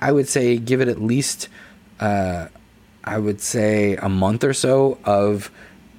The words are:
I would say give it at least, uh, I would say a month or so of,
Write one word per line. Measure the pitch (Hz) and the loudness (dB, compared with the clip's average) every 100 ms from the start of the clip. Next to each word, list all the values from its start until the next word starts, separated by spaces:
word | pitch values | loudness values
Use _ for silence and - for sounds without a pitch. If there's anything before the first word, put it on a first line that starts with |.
I | 131 | 0
would | 143 131 | 2 2
say | 139 120 120 | 0 2 0
give | 117 127 | 0 0
it | 123 | 0
at | 110 | 0
least, | 110 127 139 - - - - - _ - | 0 0 -2 -6 -12 -16 -20 -20 _ -6
uh, | 107 101 92 87 82 - - _ _ _ | -2 0 -2 -4 -10 -16 -20 _ _ _
I | - 107 | -8 -4
would | 104 101 | -4 -4
say | - 120 107 107 101 95 | -4 0 2 2 2 0
a | 101 | -2
month | 95 95 113 | 0 2 2
or | 143 | 0
so | 135 131 135 135 - | 0 2 4 2 0
of, | - 101 101 104 - - - - - | 0 2 2 0 -6 -18 -20 -20 -20